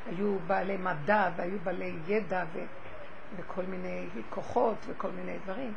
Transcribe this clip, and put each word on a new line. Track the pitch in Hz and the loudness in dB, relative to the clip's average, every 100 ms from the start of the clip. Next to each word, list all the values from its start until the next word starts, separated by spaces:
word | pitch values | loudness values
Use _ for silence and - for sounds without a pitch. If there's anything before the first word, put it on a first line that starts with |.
| 240 | -4
היו | 175 202 196 165 | 0 2 2 4
בעלי | 190 190 196 | 4 4 0
מדע | 185 165 147 208 185 170 | 0 0 6 6 6 2
והיו | 180 202 | -2 0
בעלי | 175 180 185 175 156 | -2 -2 -2 -4 2
ידע | 214 190 185 170 | 2 2 0 0
ו-, | - - - - - - - - 185 | -4 -6 -6 -6 -6 -6 -6 -6 -6
וכל | - 190 | -4 -4
מיני | 185 185 180 180 180 214 214 | -2 -2 -4 -4 -4 -6 -4
כוחות | 202 - 240 240 190 - | -4 0 4 4 2 -4
וכל | - 185 | -2 -2
מיני | 180 185 175 | -2 -4 -4
דברים. | 190 202 262 | -4 -4 -4